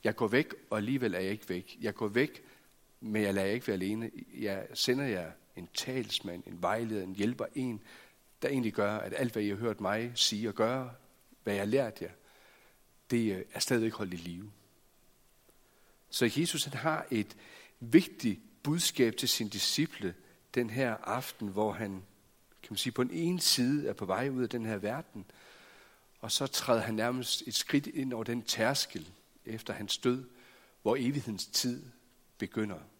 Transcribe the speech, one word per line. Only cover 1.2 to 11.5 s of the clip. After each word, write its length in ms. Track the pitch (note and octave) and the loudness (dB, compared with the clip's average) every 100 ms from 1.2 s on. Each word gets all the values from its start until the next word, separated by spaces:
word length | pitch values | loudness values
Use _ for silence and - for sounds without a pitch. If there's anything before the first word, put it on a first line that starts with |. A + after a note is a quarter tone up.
| F#2+ | -2
ikke 180 | G#2 - | -4 -4
væk. 280 | F2+ - - | -6 -6 -6
Jeg 140 | A2 G2 | -6 -2
går 120 | G#2+ | 0
væk, 360 | A2+ D3+ - - - - _ _ _ | 2 2 -2 -20 -20 -20 _ _ _
men 220 | A2+ G#2+ | -2 2
jeg 120 | G2+ | 2
lader 140 | G2 G2 | 2 2
jer 60 | |
ikke 140 | A#2 - | 0 -2
være 80 | F#2+ | -2
alene. 360 | F#2+ A2 A#2 - - | 0 -2 -6 -10 -14
Jeg 340 | - G#2 G2 - | -6 -4 -4 -6
sender 320 | - - B2+ C#3 | -2 2 2 2
jer 260 | F#2+ D#2+ - - - | -2 -4 -12 -18 -14
en 140 | E2+ | -8
talsmand, 720 | - - C3 G#2 - F#2+ F2 - | -6 -4 -4 -2 -4 -4 -10 -10
en 140 | F2 | -4
vejleder, 420 | F2+ A2 A2+ G#2+ | 0 0 0 -2
en 120 | F#2 F#2+ | -4 0
hjælper, 300 | G2+ B2+ - C#3+ | 0 0 -4 -2
en, 260 | B2+ G#2+ - - - _ _ _ | -4 -4 -10 -20 -20 _ _ _
der 80 | C3+ | 0
egentlig 240 | C3+ A2+ | 2 2
gør, 240 | G#2 G2+ G#2+ | 2 2 0
at 160 | F#2+ F#2+ | -4 -2
alt, 160 | B2 | -2
hvad 100 | A2+ | 0
I 60 | G#2 | 0
har 60 | G2 | 0
hørt 260 | A#2 G#2 | -2 0
mig 300 | F#2+ G#2+ A#2+ A#2+ | 0 0 -2 2
sige 340 | - G#2 A2 | 2 2 -2
og 60 | G2+ | 2
gøre, 360 | A2+ C3 B2+ A#2+ - _ _ - | 2 2 -4 -12 -20 _ _ -10
hvad 100 | G#2+ | -2